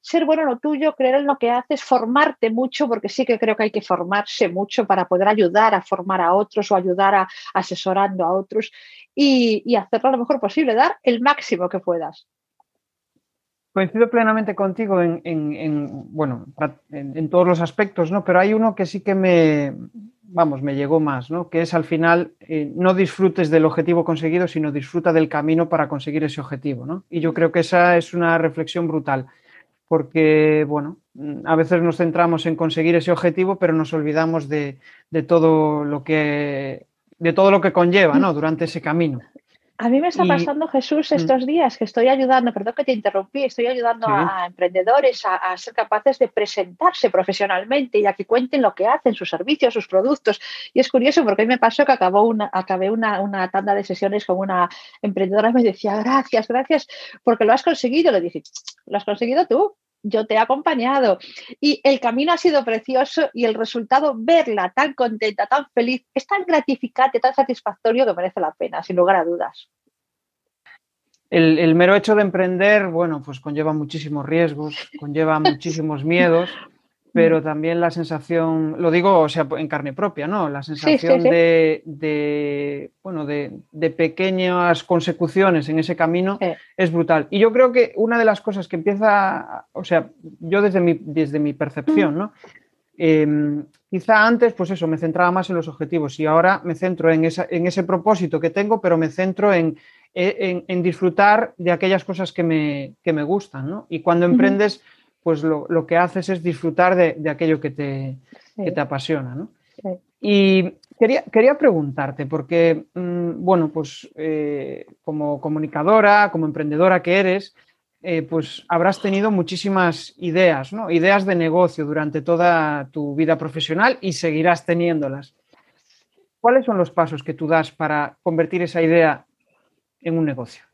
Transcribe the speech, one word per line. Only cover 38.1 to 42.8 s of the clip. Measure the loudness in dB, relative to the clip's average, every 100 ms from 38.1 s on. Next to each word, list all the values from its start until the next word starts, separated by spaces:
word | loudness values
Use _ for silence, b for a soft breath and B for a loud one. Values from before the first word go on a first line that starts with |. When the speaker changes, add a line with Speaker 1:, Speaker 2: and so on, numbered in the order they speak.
| 4
Speaker 2:
¿no? | 2
Durante | 0 -2 -2 -4
ese | -6
camino. | -4 0 -2 -4 -12 _ _ _ _ -6
Speaker 1:
A | 0
mí | 2
me | 0
está | 0
Speaker 2:
Y | 2
Speaker 1:
pasando, | 2 0 -4 -2
Jesús, | -2 0 -2 0
Speaker 2:
Mm. | -2
Speaker 1:
estos | 2 0 0
días | 0 0 -2
que |
estoy | -6 0 2
ayudando, | 2 2 2 2
perdón | -4 -8
que | -4